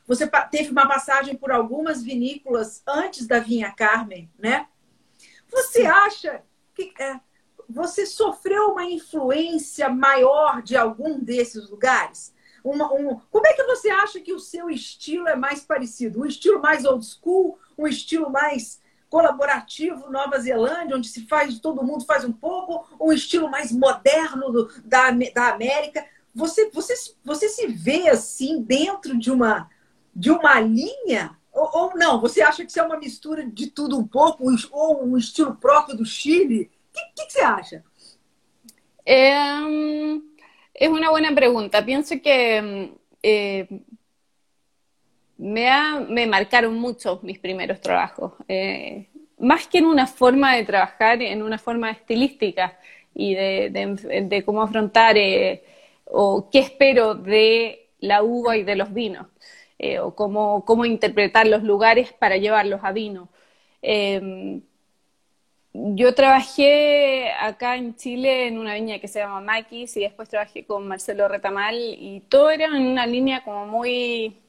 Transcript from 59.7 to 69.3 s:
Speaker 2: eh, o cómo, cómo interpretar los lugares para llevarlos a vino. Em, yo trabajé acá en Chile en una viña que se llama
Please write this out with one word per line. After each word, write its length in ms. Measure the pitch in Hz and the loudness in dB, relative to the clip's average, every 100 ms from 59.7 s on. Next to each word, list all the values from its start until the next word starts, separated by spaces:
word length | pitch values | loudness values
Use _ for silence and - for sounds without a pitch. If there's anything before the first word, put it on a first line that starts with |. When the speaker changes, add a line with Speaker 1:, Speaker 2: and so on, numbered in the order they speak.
| _ | _
Speaker 2:
eh, 200 | 139 139 | -6 -4
o 160 | 151 - | -6 -4
cómo, 500 | 208 208 208 208 202 | -4 0 0 0 2
cómo 200 | 226 233 | 2 2
interpretar 640 | 226 208 208 196 226 220 | 0 0 2 4 4 6
los 160 | 214 | 4
lugares 500 | 208 202 226 226 247 | 2 4 6 4 2
para 240 | - 214 190 | 0 2 2
llevarlos 440 | 208 214 202 196 | 2 2 2 -2
a 80 | 196 | -4
vino. 380 | 202 208 190 175 _ _ _ _ _ | -6 -8 -12 -16 _ _ _ _ _
Em, 800 | - 214 202 196 190 185 190 - - _ _ _ _ _ _ _ _ _ _ | -2 0 0 -2 -4 -10 -10 -10 -14 _ _ _ _ _ _ _ _ _ _
yo 420 | 107 202 190 247 254 | -8 -6 2 4 6
trabajé 1160 | 269 269 262 - 285 294 294 294 277 262 247 - | 6 6 4 4 6 6 4 4 4 2 -2 -4
acá 360 | 214 214 247 247 | -4 -4 -4 -4
en 180 | 240 226 | -6 -10
Chile 520 | 254 247 262 262 240 | -10 -2 0 0 -2
en 100 | 226 | -4
una 180 | 220 208 | -6 -6
viña 240 | 220 202 | -6 -8
que 80 | 202 | -10
se 120 | 208 | -8
llama 220 | 202 | -8